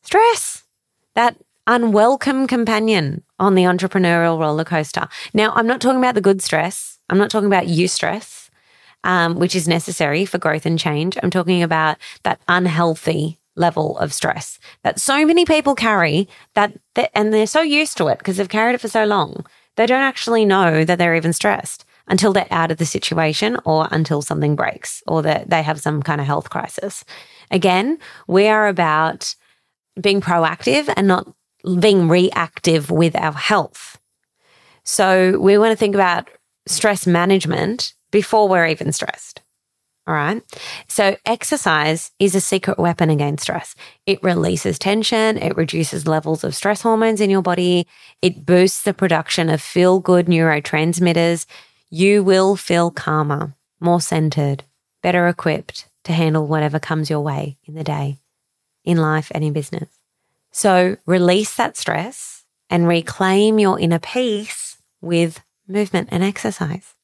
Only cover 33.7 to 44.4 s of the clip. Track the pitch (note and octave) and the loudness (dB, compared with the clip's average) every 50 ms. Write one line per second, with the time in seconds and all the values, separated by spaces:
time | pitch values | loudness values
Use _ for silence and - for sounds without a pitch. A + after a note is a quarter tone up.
33.7 | - - - - - _ _ _ _ _ _ _ _ _ _ _ _ _ _ _ | -10 -20 -20 -20 -20 _ _ _ _ _ _ _ _ _ _ _ _ _ _ _
34.7 | _ _ _ - - - G3 F#3+ F#3+ F#3 F#3 F#3 F#3+ - - F#3+ G3+ G3+ G#3+ A3+ | _ _ _ -6 0 0 2 4 4 4 4 4 2 4 4 4 6 6 4 4
35.7 | A3 - F#3+ G3+ G3+ G3 F#3+ F3+ F3 E3+ - - - - _ _ _ _ _ - | 2 2 0 0 2 2 2 2 0 -2 -6 -10 -20 -20 _ _ _ _ _ -8
36.7 | - - - G#3+ G3+ F3+ - F#3 F3 E3+ F3 F#3+ G3 F#3+ - D3+ - - - F#3+ | -4 0 0 0 0 0 0 2 2 2 4 4 2 2 2 -2 -2 -2 -2 -4
37.7 | A3+ B3+ - - - _ _ _ - G#3+ G3 - - A3 G#3+ G3 F#3 F3+ E3 D#3+ | -4 -6 -8 -8 -10 _ _ _ -2 -2 0 2 2 2 4 4 4 2 2 0
38.7 | D#3+ - - D#3 D3+ - - - - - - - - - - _ _ _ _ _ | -2 -4 -4 -6 -4 -4 -6 -6 -8 -10 -16 -20 -20 -20 -20 _ _ _ _ _
39.7 | _ _ _ _ _ _ _ - D#3+ D3+ D3 D#3+ G#3 A#3+ - - - - - - | _ _ _ _ _ _ _ -4 -4 -2 -2 -2 -4 -6 -10 -16 -20 -16 -14 -14
40.7 | - - - - - - G3+ G3 F#3+ - _ - A#3 - - - D#4 C#4+ - F#3 | -14 -16 -14 -6 -2 2 2 2 0 -2 _ -4 -4 -4 -2 -4 -4 -2 0 0
41.7 | D#3+ D3+ D3 D#3 D#3+ E3 - - _ _ G3 G3 F3 F#3+ - - G3 F#3+ - - | 0 2 0 0 -2 -2 -6 -14 _ _ 0 2 2 0 -2 0 -4 -2 -2 -2
42.7 | - - E3+ E3+ E3+ - E3+ D#3+ D#3 D3 C#3+ C#3+ D3+ D3 - - - E3+ - - | -2 0 0 0 2 2 2 2 2 0 0 -2 -4 -6 -6 -6 -6 -6 -8 -12
43.7 | - - - - _ _ _ - G3 - - F#3 F3 F3 | -20 -20 -20 -20 _ _ _ -4 -4 0 0 -2 0 0